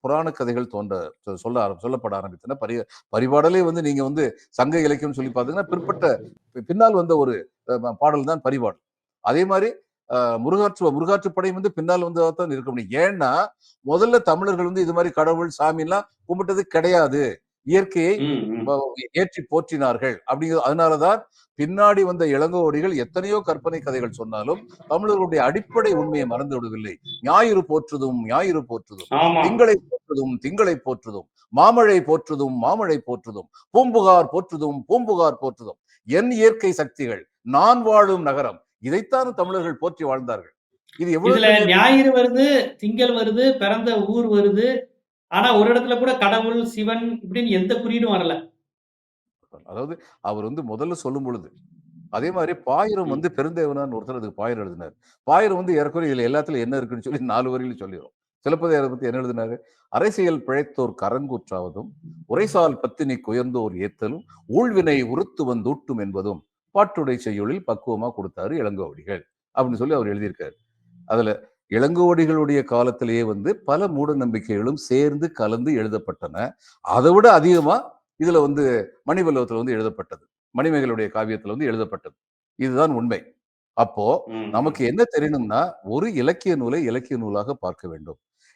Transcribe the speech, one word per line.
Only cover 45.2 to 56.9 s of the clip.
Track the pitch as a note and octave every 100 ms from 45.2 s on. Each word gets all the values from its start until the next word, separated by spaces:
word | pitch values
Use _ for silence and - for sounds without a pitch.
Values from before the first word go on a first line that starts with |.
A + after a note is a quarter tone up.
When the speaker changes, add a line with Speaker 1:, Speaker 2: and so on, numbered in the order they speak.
| -
Speaker 2:
ஆனா | - B3 G#3
ஒரு | A3+
இடத்துல | A#3+ B3+ A#3+
கூட | B3+ -
கடவுள், | - A3 A3+ A#3
சிவன் | - G#3+ G#3+ A3+ A#3 A3+
இப்படின்னு | F#3 G#3+ A#3
எந்த | F#3 F#3
குறியீடும் | A#3+ A#3 A#3 A3+
வரல. | F#3 E3 D#3+ - _ _ _ _ _ _ _ _ _ _ D2+
Speaker 1:
அதாவது | D#2 G2+ C#3+ E3 _ _
அவர் | G2 G#2+
வந்து | G#2+ D3+ B2 G#2+
முதல்ல | D#3+
சொல்லும் | E3+ C3 C#3
பொழுது, | C3 A#2 D#2 _ _ _ _ - -
அதே | G2+ D#3+
மாதிரி | F#3 E3
பாயிரம் | F3 B2+ D3 G#3+ G3 E3
Speaker 2:
ம். |
Speaker 1:
வந்து | C#3 E3+ -
பெருந்தேவனான்னு | D3+ E3+ D3+ C#3 C#3 A2+
ஒருத்தர் | A2+ B2+
அதுக்கு | G#2+
பாயிரம் | - A2+ A#2 F#2+
எழுதினார். | E2+ D#2 - _ _
பாயிரம் | - E3+ G#3+ F3+
வந்து | F#3
ஏறக்குறைய | D#3+ - E3 D#3
இதுல | B2+ A#2+
எல்லாத்துலயும் | D3 D3+ C#3
என்ன | A#2 C3+
இருக்குன்னு | A#2